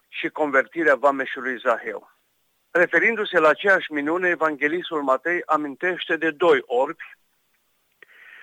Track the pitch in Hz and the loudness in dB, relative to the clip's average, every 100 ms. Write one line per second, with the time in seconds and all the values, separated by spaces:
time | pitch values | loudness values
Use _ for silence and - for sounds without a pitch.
0 | _ - 160 - 151 135 127 165 151 131 | _ -10 -8 -4 0 0 0 0 0 2
1 | 139 135 127 131 127 117 127 110 113 101 | 2 0 -4 -6 -8 -4 -2 -2 -4 -12
2 | - _ _ _ _ _ _ - - 170 | -14 _ _ _ _ _ _ 0 2 2
3 | 208 220 202 175 156 143 202 185 - 151 | 2 0 0 2 4 4 2 2 0 -4
4 | 147 175 180 165 156 143 147 175 - 160 | -2 0 0 0 -2 0 -2 -2 -4 -4
5 | 139 131 165 175 - 151 147 131 180 165 | 0 0 0 -4 0 -2 -2 -6 -4 -4
6 | - 160 160 147 175 139 - 120 143 165 | -4 -2 -2 2 4 4 2 0 -2 -4
7 | - - _ _ _ _ _ _ _ _ | -16 -20 _ _ _ _ _ _ _ _
8 | - - - - | -20 -20 -20 -20